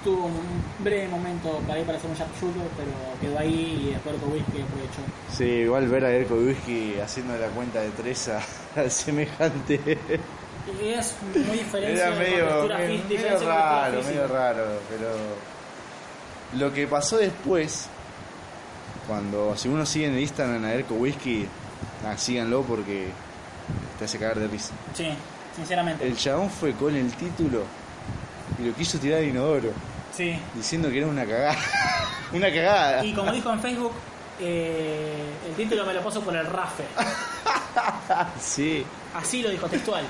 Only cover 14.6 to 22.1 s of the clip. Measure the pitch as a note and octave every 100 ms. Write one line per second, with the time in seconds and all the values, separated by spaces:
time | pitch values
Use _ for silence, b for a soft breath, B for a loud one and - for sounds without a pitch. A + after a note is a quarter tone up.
14.6 | A2 G#2+ G2+ A2 A2+ A2 G#2+ G2+ G#2 -
15.6 | - - - - - - - - - B2
16.6 | C#3+ C#3 C#3+ D3 C#3+ A3+ G3+ F3 - F#3
17.6 | D#3 - - - - - - - - -
18.6 | - - - - - G#2 G2+ G#2 G#2 G2+
19.6 | B2 D3+ D3 D#3 D3+ C3 C#3+ C#3+ C3 A#2
20.6 | A2 A#2+ C3 A2+ B2+ C#3+ C3+ A2+ G2 -
21.6 | - - - - G#2+